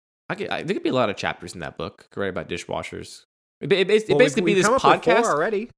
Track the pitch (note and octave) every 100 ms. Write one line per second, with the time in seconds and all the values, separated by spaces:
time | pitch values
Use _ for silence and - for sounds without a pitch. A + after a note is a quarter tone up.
0 | _ _ - F3+ - D#2+ D3+ C4+ E4+ B2+
1 | A2 F#2+ E2+ - F2 F2+ C#2 - E2 -
2 | - G2+ G2 F#2 E2 E2+ - E2 - F2+
3 | F2 - _ _ _ _ C#3+ F#3+ F#3+ G#3+
4 | G#3+ D#3 C4+ G#3 E3+ F#3 G3+ C4 C#3 F3
5 | A#3+ A3+ A3 D3 F3+ G3+ A#3+